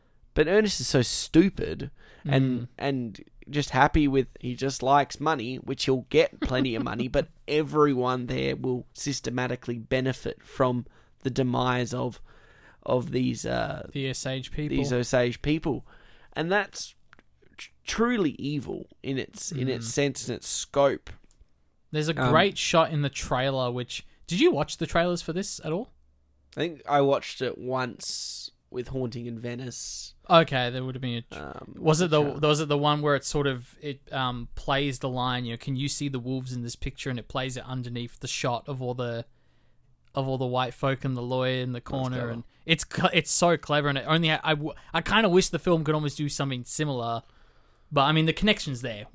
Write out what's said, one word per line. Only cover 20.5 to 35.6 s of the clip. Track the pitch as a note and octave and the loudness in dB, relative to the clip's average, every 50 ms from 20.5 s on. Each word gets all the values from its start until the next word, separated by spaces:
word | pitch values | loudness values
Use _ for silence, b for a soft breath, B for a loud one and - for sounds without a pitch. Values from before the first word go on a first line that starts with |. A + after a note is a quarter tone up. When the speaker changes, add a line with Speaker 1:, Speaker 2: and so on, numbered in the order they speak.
| - - - - - C#3 C#3 C#3 G2 - - - - - - - _ _ _ _ _ _ _ _ _ _ _ _ | -6 -6 -6 -2 2 4 4 4 4 0 -4 -12 -18 -18 -20 -20 _ _ _ _ _ _ _ _ _ _ _ _
Speaker 2:
There's | D#3 D#3 D3+ D#3+ | -4 -2 -2 -2
a | D#3 C#3 | 0 0
Speaker 1:
Um, | B2+ B2 | 2 6
Speaker 2:
great | D3 D#3+ G3 G3+ - - | 6 6 6 4 2 -2
shot | - - - E3 D#3+ A#2 | 0 4 4 4 4 4
in | D#3 D3 | 2 0
the | D3 C3 | -2 -2
trailer, | - - - - C#3+ B2 C3 C#3 C3+ C3 B2+ B2 | -4 -6 -4 -2 0 0 0 0 0 0 -2 -2
which, | A#2+ B2+ B2 - - - - - - _ - | -2 -4 -6 -8 -10 -12 -12 -14 -20 _ -8
did | - E3+ G3 | -4 2 4
you | D#4 F4+ | 6 6
watch | D#4 - - - - | 6 4 0 -2 -4
the | - E3 | -6 -4
trailers | - - E3+ E3+ F3+ F3 E3+ | 0 2 2 2 2 0 -2
for | - - | -4 -4
this | D#3 F#3 G3 - - - - | -4 -4 -4 -6 -8 -8 -6
at | D#3 | -4
all? | D#3+ G3 C4 - _ _ _ _ _ _ _ _ _ _ _ _ - | -4 -4 -4 -8 _ _ _ _ _ _ _ _ _ _ _ _ -6
Speaker 1:
I | C3+ | -4
think | D3+ F3 D#3 C#3 - | -4 -4 -4 -8 -2
I | - C#3+ C#3+ | 2 4 6
watched | C#3 C#3 C#3 - - - - - | 6 6 4 2 0 -4 -6 -4
it | C3 A#2+ - | -4 -4 -4
once | - - B2 C3 B2+ B2+ A#2+ - - - - - - - - - - - - - _ _ _ | -4 -4 -4 -2 -2 -2 -4 -6 -8 -8 -8 -8 -6 -8 -8 -10 -12 -12 -14 -16 _ _ _
with | - B2 A#2+ - | -8 -8 -8 -6
Haunting | C3 C3 B2+ A#2 G#2+ B2 A#2 | -4 -4 -4 -4 -4 -8 -8
in | A#2+ A#2 A2+ | -8 -8 -8
Venice. | A#2+ A#2+ A#2+ B2 C3 A#2+ A2+ - - - - - - - - _ _ - | -8 -8 -8 -8 -8 -10 -10 -10 -10 -10 -10 -12 -12 -14 -18 _ _ 8
Speaker 2:
Okay, | F3+ E3 E3 - C#3+ B2+ B2 B2 | 8 8 8 6 2 0 0 -2
there | B2+ B2+ B2+ | -2 -4 -6
would | C3 B2+ | -6 -6
have | B2+ | -6
been | C3+ B2 A#2 A#2 A#2+ _ | -6 -4 -4 -6 -8 _
a, | - - D2 C2+ - - | -12 -12 -12 -12 -12 -14
Speaker 1:
Um, | - - - - | -14 -16 -12 0
Speaker 2:
was | F#3 D#3 D#3 D#3 | 4 4 4 6
it | F#3 E3 | 4 4
the, | D#3 D3+ | 4 4
Speaker 1:
which, | D3 C#3+ - - D3+ | 4 2 2 2 2
uh, | D3+ | 4
Speaker 2:
was | D3+ D3 | 4 4
it | D#3+ D3 | 2 0
the | D3 | 2
one | C#3+ D3 D3 D3 D3 | 2 4 2 2 2
where | D3 D3 C#3+ | 2 2 2
it | C3 - | 2 0
sort | - - D3 C#3+ | 0 0 0 0
of, | C#3 C3 A#2+ B2 - - - | 0 -2 -4 -6 -14 -18 -12
it, | - D3 C3 - _ - | -10 -10 -10 -10 _ -8
um, | D3+ C3+ C3 B2 B2 A#2+ A#2+ - - | -4 -2 -2 -2 -4 -6 -8 -10 -10
plays | - - D3+ C3+ C#3 D3 C#3+ B2+ - | -6 -2 0 0 0 0 -2 -2 -4
the | - C3 | -4 -4
line, | B2+ B2+ B2 B2+ B2 B2 B2 | -2 -2 -2 0 -2 -2 -4
you | A#2 | -6
know, | A#2 | -8
"Can | A2+ | -8